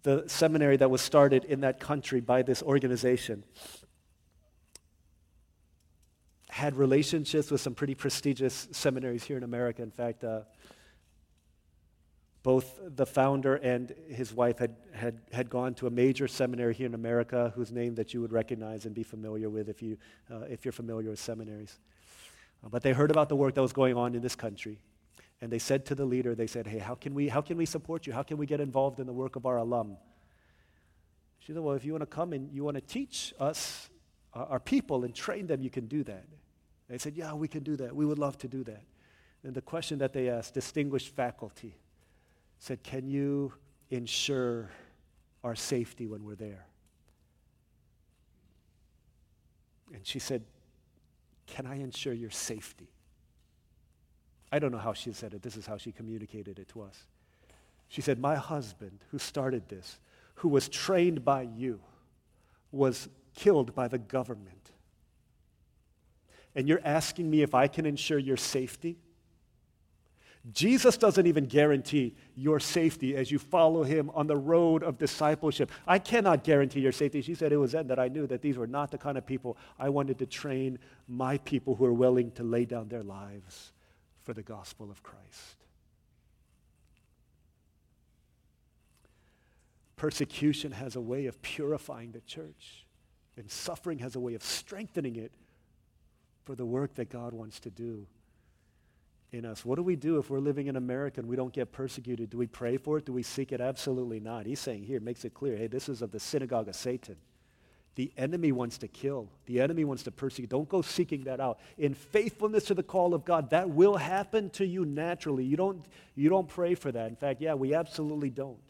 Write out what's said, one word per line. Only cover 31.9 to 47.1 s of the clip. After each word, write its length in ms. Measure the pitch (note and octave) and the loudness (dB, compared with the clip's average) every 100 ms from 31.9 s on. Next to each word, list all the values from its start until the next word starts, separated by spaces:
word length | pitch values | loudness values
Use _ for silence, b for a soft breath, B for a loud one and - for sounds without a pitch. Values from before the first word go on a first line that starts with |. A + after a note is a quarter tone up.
wanna 120 | D#3 D3 | -6 -6
come 280 | C#3 F3 | -4 -4
and 180 | D3 C#3 | -4 -8
you 140 | C#3 D3 | -6 -4
wanna 160 | C#3 | -4
teach 520 | - A#3 C#4 - - - | -6 -8 -8 -8 -10 -2
us, 500 | C#3 D#3 - - - _ _ _ _ | -2 -2 -8 -10 -16 _ _ _ _
uh, 60 | B2 D3 | -14 -6
our 100 | C3 | -6
people 460 | - C4+ - C3+ B2 | 0 0 2 -2 -2
and 100 | A#2 | -6
train 320 | - G3 F#3 | -6 -6 -2
them, 140 | C#3 | -2
you 80 | C3 | -2
can 180 | C3 A2+ | -6 -6
do 160 | D3 | -4
that." 220 | A#2 G2 G2 D#3 _ _ _ _ _ | -6 -8 -16 -20 _ _ _ _ _
They 80 | A#2+ | -10
said, 180 | D3+ D3+ | -10 -8
"Yeah, 180 | D#3 D3+ | -10 -6
we 120 | D#3 | -6
can 160 | D#3 | -6
do 140 | C#3+ D3 | -6 -6
that. 180 | B2+ C#3 | -6 0
We 100 | D3+ | 0
would 140 | D3 | 2
love 180 | C#3+ C#3 | -2 -4
to 100 | C3 | -10
do 160 | C3 A#2 | -8 -10
that." 180 | G#2 - b b b b b C3+ | -14 -20 b b b b b -10
And 80 | |
the 80 | C3 | -10
question 380 | - E3 D#3+ D3 | -6 -8 -4 -2
that 120 | C3+ | -2
they 160 | C3+ B2+ | 0 0
asked, 260 | A#2+ A2+ | -2 -4
distinguished 640 | - - D#3 C#3+ C3+ - - | -8 -6 -2 -2 -2 -4 -4
faculty, 600 | B2 - G#2+ - A2+ - _ _ _ _ _ _ _ _ | -4 -4 -16 -14 -20 -20 _ _ _ _ _ _ _ _
said, 260 | - B2+ | -10 -10
"Can 240 | - C3 C3 | -8 -8 -4
you 460 | C#3 C#3 C#3+ C#3 - _ _ _ | -2 0 0 -4 -8 _ _ _
ensure 800 | B2+ A#2+ - - C3+ B2 A#2 G#2 B B B B _ _ _ | -6 -4 -2 0 0 0 -2 -6 B B B B _ _ _
our 140 | A#2+ A2+ | -8 -6
safety 500 | - B2+ A#2 - A2+ | -2 -2 -2 -8 -10
when 200 | G#2+ G#2 | -10 -14
we're 100 | G#2 | -14
there?" 300 | G#2+ F#2+ F2+ _ _ _ _ | -14 -16 -20 _ _ _ _